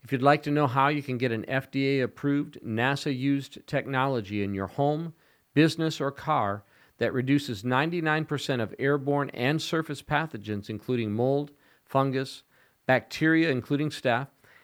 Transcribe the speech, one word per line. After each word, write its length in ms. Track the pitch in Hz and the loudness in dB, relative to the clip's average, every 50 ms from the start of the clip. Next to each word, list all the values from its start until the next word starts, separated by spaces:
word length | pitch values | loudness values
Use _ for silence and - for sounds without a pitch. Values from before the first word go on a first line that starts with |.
| - | -6
If 80 | 117 | -4
you'd 120 | 139 127 123 | -4 2 4
like 200 | 139 147 147 - | 4 4 4 2
to 80 | 147 | -2
know 160 | 143 147 147 | 0 2 2
how 220 | 131 117 135 135 143 | 2 2 2 2 2
you 140 | 151 147 135 | 2 0 -4
can 160 | - 127 120 | -4 -4 -2
get 120 | 123 127 | 0 -2
an 180 | 113 110 - - | -2 -2 -4 -4
F 220 | 135 131 131 - | -4 -4 -4 -4
D 300 | - 139 135 135 139 135 | -4 -2 0 0 0 0
A 20 | 127 | 0
approved, 560 | 117 - - - 143 143 143 147 - - - - | -2 -4 -4 -2 0 0 0 -2 -4 -10 -14 -8
nasa 500 | 123 110 110 120 131 143 135 - 151 139 | -4 -2 0 2 2 0 0 -2 -4 -4
used 480 | 127 131 139 143 139 135 - - - - - | -2 0 0 0 0 -2 -8 -16 -20 -12 -4
technology 760 | - 139 120 120 139 131 131 139 135 120 104 98 104 104 101 | -4 -4 -2 0 0 0 0 2 0 -2 -4 -4 -4 -2 -2
in 120 | 98 101 | -2 -2
your 120 | 95 95 | -4 -4
home, 480 | 95 - - 143 143 151 156 170 170 156 _ _ _ _ _ _ _ _ | -4 -2 0 0 2 2 -2 -4 -8 -12 _ _ _ _ _ _ _ _
business, 460 | 147 151 160 160 - 160 160 151 - | 4 4 4 4 0 -2 -2 -2 -2
or 100 | 147 139 | -4 -4
car 540 | 139 - - 156 156 135 110 101 101 104 - _ _ _ _ _ _ _ | -4 -6 -2 0 0 2 2 0 -2 -4 -6 _ _ _ _ _ _ _
that 140 | 120 113 98 | -2 0 0
reduces 520 | 127 123 131 143 143 143 - 120 98 101 | 0 2 2 2 2 2 -2 -8 -6 -2
ninety-nine 600 | 123 127 127 147 165 170 180 160 156 151 156 156 | 0 0 2 2 0 -2 -2 0 0 0 0 0
percent 380 | - 151 139 - - 139 123 113 | -2 -4 -6 -2 -2 -2 -2 -2
of 120 | 95 - - | -4 -4 -2
airborne 500 | 123 139 143 147 131 139 143 143 143 135 | 0 2 2 2 2 0 0 0 0 -2
and 300 | - - 123 131 151 160 | -4 -2 0 0 0 0
surface 420 | - - - 160 156 - 147 135 - | -2 -2 -2 -2 -2 -4 -8 -12 -6
pathogens, 680 | - 151 147 160 156 - 110 101 107 107 101 101 - | -2 -2 -2 -2 -4 -8 -12 -8 -6 -6 -6 -6 -8
including 420 | 107 104 - - 127 120 113 104 104 | -10 -10 -4 -2 -2 0 0 0 0
mold, 380 | 110 120 131 139 143 147 143 - _ _ _ _ _ _ | 0 2 2 2 0 -2 -4 -12 _ _ _ _ _ _
fungus, 580 | _ - 135 135 139 131 135 135 131 - - _ _ _ _ _ _ _ _ _ | _ 0 2 2 2 0 -2 -4 -6 -10 -18 _ _ _ _ _ _ _ _ _
bacteria, 640 | - 127 123 - - - - 156 160 160 160 165 165 | 4 4 4 4 -2 -4 0 2 4 4 4 4 4
including 380 | 135 127 113 - 147 139 151 151 | 2 0 0 -2 -2 0 0 -2
staph, 400 | - - - 131 117 120 135 - _ _ _ - - - | -4 -2 0 0 0 0 -2 -6 _ _ _ -20 -20 -20